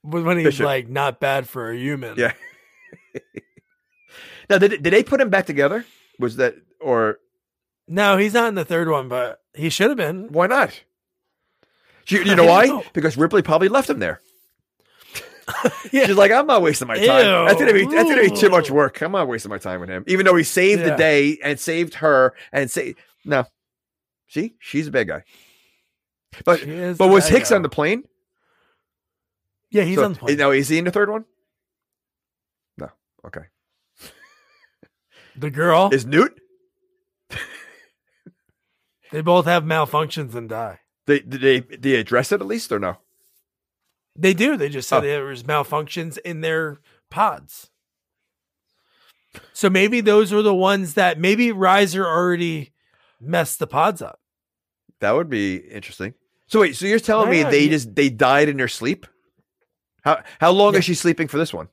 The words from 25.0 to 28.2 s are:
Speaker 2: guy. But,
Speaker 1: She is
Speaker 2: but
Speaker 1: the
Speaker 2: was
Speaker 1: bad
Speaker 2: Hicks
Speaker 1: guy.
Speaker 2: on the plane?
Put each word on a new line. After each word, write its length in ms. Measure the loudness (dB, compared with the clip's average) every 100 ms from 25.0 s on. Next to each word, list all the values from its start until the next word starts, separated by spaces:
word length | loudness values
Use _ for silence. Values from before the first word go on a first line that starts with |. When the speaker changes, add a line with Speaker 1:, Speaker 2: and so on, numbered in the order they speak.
| -4
Speaker 2:
guy. 160 | -8 _ _ _ _ _ _ _ _ _ _ _ -8 0
But, 140 | 0
Speaker 1:
She 100 | -2
is 260 | -8 -8 2
Speaker 2:
but 120 | 6
Speaker 1:
the 40 |
Speaker 2:
was 120 | 6
Speaker 1:
bad 80 | 6
Speaker 2:
Hicks 180 | 2 4
Speaker 1:
guy. 60 | 0
Speaker 2:
on 60 |
the 60 | 0
plane? 360 | -2 -2 -2 -8 _